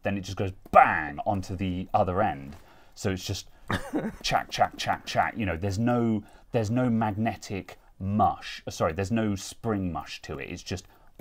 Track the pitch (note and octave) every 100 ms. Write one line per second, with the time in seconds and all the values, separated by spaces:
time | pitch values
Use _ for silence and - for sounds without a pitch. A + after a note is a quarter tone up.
0 | G2+ G2 F#2 F#2+ F#2+ - - - C#3 F2
1 | D2+ D2 - G2 F#2 F#2 F#2+ F2+ F#2 G#2+
2 | F#2 F2+ G#2 C#2+ C2+ D2 - - - -
3 | G#2 F#2 - F#2+ - - - - C#5 -
4 | G#3+ - - - - - G2 - A2 F#2
5 | - A#2 - - G2 E2 G2 F#2+ A#2 A#2+
6 | A#2 G#2+ - - - A#2+ G#2 B2 B2+ A2+
7 | G#2+ F#2+ A2 - - G2 - - - -
8 | F#2+ G#2+ F2+ - - - - - F#2+ D#2+
9 | F#2+ A2+ G#2+ F#2+ - - A2+ G2+ F2+ D2+
10 | - - - C#2 - F2+ - F#2+ - -
11 | - -